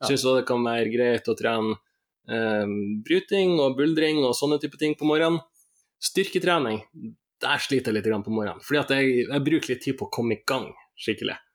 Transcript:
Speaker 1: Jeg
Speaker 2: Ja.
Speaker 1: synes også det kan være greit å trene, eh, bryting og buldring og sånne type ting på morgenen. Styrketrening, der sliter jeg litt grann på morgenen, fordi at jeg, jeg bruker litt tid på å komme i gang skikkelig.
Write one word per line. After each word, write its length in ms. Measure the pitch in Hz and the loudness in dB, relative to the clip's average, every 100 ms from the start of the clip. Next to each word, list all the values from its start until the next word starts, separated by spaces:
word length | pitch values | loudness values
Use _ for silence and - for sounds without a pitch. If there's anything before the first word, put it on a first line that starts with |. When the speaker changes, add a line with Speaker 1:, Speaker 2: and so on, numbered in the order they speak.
Speaker 1:
Jeg 0 | |
Speaker 2:
Ja. 60 | 123 | -2
Speaker 1:
synes 160 | 135 127 | 2 2
også 100 | 131 | 2
det 80 | 123 | 2
kan 160 | 123 | 0
være 280 | 117 117 110 | 0 0 0
greit 360 | 117 123 117 - | 2 2 2 0
å 80 | 107 | -2
trene, 360 | 117 113 110 107 _ _ _ _ - | 0 0 -2 -4 _ _ _ _ -8
eh, 380 | 117 110 107 104 101 101 107 | -2 0 0 0 -2 -4 -4
bryting 560 | 117 180 185 196 185 170 | 0 0 2 2 2 4
og 180 | 135 127 | 2 2
buldring 400 | 147 160 156 151 131 | 2 2 2 2 2
og 80 | 120 | 2
sånne 240 | 143 147 | 0 0
type 180 | 147 - | -2 -2
ting 180 | 151 151 | -2 0
på 100 | 151 | 2
morgenen. 320 | 156 165 165 - _ _ _ _ _ | 2 2 0 -4 _ _ _ _ _
Styrketrening, 800 | - 190 196 180 175 170 123 107 - - 113 - _ - | -4 -2 0 0 2 2 0 -4 -8 -16 -16 -16 _ -6
der 180 | 123 143 | -2 -2
sliter 320 | - 131 127 | 0 0 0
jeg 40 | 107 | -2
litt 100 | 107 | 0
grann 180 | 107 | -2
på 80 | 101 | -2
morgenen, 300 | 110 104 - | -4 -4 -6
fordi 180 | - 143 | -4 -2
at 100 | 135 | 0
jeg, 380 | 135 135 123 120 | 2 2 2 0
jeg 140 | 143 | 0
bruker 260 | 139 156 147 | 2 0 0
litt 120 | 123 | -4
tid 160 | - 131 | -4 -6
på 100 | 101 | -6
å 40 | |
komme 220 | - 117 | -2 -2
i 100 | 107 - | -2 -2
gang 280 | 131 104 - - - | -2 -4 -14 -20 -12
skikkelig. 380 | - 107 107 - _ | -6 -4 -6 -8 _